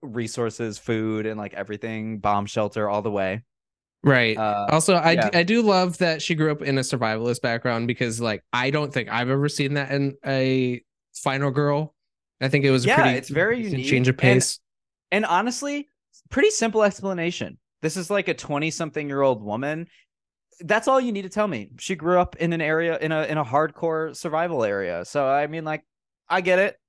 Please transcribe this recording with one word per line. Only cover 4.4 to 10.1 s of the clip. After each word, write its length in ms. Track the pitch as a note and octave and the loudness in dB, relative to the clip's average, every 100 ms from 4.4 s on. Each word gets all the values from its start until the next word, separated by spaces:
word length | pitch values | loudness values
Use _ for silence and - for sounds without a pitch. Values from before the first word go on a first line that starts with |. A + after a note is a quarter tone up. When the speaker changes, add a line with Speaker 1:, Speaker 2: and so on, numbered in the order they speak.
| G#2+ G#2 G2+ | -2 -2 2
Speaker 2:
Also, 240 | D#3 D#3+ F3+ | 2 4 4
I 200 | D#3+ E3+ | 4 4
d-, 60 | A2 | 2
Speaker 1:
yeah. 60 | F3 | 2
Speaker 2:
I 40 | |
do 180 | F3 A3+ | 2 2
love 360 | A3 F#3+ F3+ E3+ | 4 4 2 0
that 240 | F3+ D#3+ | 0 0
she 120 | - E3 | -2 0
grew 160 | D#3 | 0
up 100 | D3 | 0
in 160 | - C3+ | 0 0
a 40 | |
survivalist 600 | B2+ B2+ A#2 A2 A#2+ A#2+ | 0 -2 0 0 -2 -2
background 440 | B2 A#2 B2 A#2 A#2+ | -2 -2 0 -2 -2
because, 320 | B2 B2 A2+ | -2 -2 -2
like, 220 | A#2 G#2 _ | -2 -4 _
I 160 | B2 B2+ | -2 0
don't 200 | D3 D3 | 0 -2
think 160 | C3+ A2 | -4 -2
I've 200 | A2 B2 | -2 0
ever 200 | C#3 D3 | 2 0
seen 240 | D3 C#3 | 0 -2
that 180 | C#3+ C3+ | -2 -2
in 240 | C#3 C#3 | 0 -2